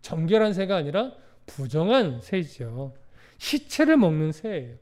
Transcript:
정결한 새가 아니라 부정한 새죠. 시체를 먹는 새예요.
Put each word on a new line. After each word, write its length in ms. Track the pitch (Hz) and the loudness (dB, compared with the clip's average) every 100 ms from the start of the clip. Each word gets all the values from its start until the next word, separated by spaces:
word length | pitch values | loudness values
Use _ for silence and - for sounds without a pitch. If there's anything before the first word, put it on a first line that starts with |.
정결한 500 | - 160 165 220 214 | -6 -4 2 4 2
새가 240 | 190 190 190 | 0 0 -2
아니라 380 | 147 190 262 - - - - | 0 -2 -4 -8 -20 -20 -18
부정한 720 | - 135 151 180 254 190 120 | -10 -4 0 2 2 2 -4
새죠. 760 | - 190 156 - 120 120 135 - - - - - | -4 -4 -4 -8 -10 -8 -10 -14 -20 -20 -20 -14
시체를 580 | - 294 - - 302 311 | -4 -4 -4 0 4 6
먹는 360 | 185 156 156 | 6 2 -2
새예요. 440 | 156 220 180 120 117 | -4 -8 -8 -10 -16